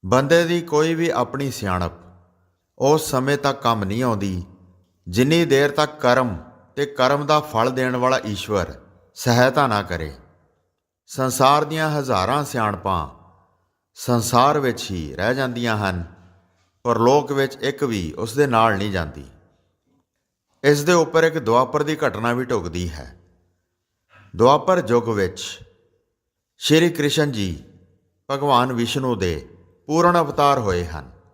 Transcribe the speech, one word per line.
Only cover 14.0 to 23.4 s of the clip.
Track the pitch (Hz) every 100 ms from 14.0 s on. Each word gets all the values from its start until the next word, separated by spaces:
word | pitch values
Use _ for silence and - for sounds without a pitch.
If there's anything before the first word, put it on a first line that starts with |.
| - 120 113 120 135 151
ਵਿੱਚ | 135 110 -
ਹੀ | 92 76 67
ਰਹਿ | 101 131
ਜਾਂਦੀਆਂ | 131 120 120 107
ਹਨ, | 101 90 85 - - _ _ _ _ _
ਪਰ | 120 113
ਲੋਕ | 117 139 147
ਵਿੱਚ | 139 135 -
ਇੱਕ | 123 139
ਵੀ | 139 110 82 -
ਉਸ | 110
ਦੇ | 117 143
ਨਾਲ | 117 113 101
ਨਹੀਂ | 104
ਜਾਂਦੀ। | 95 78 71 69 - _ _ _ _ _ _ _ _ _ _ _ _
ਇਸ | 135 147
ਦੇ | 147
ਉੱਪਰ | 175 160 160
ਇੱਕ | 160 156
ਦੁਆਪਰ | 113 117 131 151
ਦੀ | 147 156 139
ਘਟਨਾ | 101 117
ਵੀ | 120 127
ਢੁਕਦੀ | 120 87 82 90
ਹੈ। | 73 64 - _ _